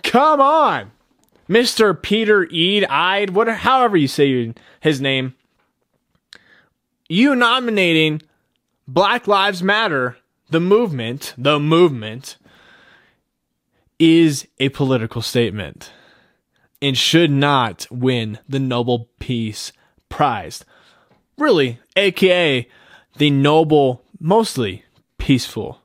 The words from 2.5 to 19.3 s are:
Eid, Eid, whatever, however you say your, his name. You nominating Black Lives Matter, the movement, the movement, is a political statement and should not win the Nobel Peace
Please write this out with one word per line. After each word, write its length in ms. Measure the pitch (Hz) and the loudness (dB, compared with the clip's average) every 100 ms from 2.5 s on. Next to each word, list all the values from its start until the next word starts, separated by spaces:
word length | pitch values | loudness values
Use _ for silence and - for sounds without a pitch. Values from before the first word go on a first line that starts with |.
Eid, 300 | - 175 208 | -2 0 0
Eid, 460 | 190 143 180 196 202 | 0 0 0 -2 -2
whatever, 260 | 185 226 214 | -2 -2 -2
however 400 | 226 262 247 190 | 0 2 2 2
you 100 | 139 | 0
say 200 | - 143 | 0 0
your, 280 | 127 117 - _ _ | 0 -4 -10 _ _
his 220 | 156 139 | -2 -2
name. 340 | 135 135 131 - _ _ _ _ _ _ _ _ _ - _ _ _ _ _ _ _ | -2 -2 -4 -10 _ _ _ _ _ _ _ _ _ -20 _ _ _ _ _ _ _
You 260 | 170 269 | 0 2
nominating 880 | 262 240 254 240 214 180 160 156 151 _ _ _ _ _ _ - | 2 0 0 -2 0 2 2 2 -2 _ _ _ _ _ _ -6
Black 400 | 131 196 240 240 | 0 0 0 0
Lives 380 | 202 202 190 | 2 2 -2
Matter, 520 | 185 208 220 143 123 120 _ _ _ | -2 0 0 -2 -4 -8 _ _ _
the 120 | 160 | -2
movement, 760 | 180 208 233 139 113 131 - - | 2 2 2 -4 -6 -8 -12 -4
the 220 | 135 151 | 0 0
movement, 760 | 147 160 175 131 107 113 - - _ _ _ _ _ _ _ _ _ _ _ _ _ _ _ _ | 2 4 4 2 -10 -12 -16 -20 _ _ _ _ _ _ _ _ _ _ _ _ _ _ _ _
is 480 | 165 165 165 135 - _ | 4 6 4 0 -10 _
a 100 | 135 | -4
political 520 | - 135 127 110 120 | -2 -2 0 -2 -8
statement 720 | - 123 117 104 87 - - _ _ _ _ _ _ _ _ _ | -4 -2 -2 -4 -12 -14 -20 _ _ _ _ _ _ _ _ _
and 160 | 139 131 | -4 -2
should 360 | - 160 170 | 2 2 4
not 540 | 139 143 143 117 90 - | 2 2 2 0 -6 -14
win 480 | 123 127 123 110 104 - | -4 -2 -2 -4 -10 -8
the 120 | 135 | -6
Nobel 480 | 131 120 120 123 117 _ | -2 -2 -2 -2 -4 _
Peace 540 | - | -8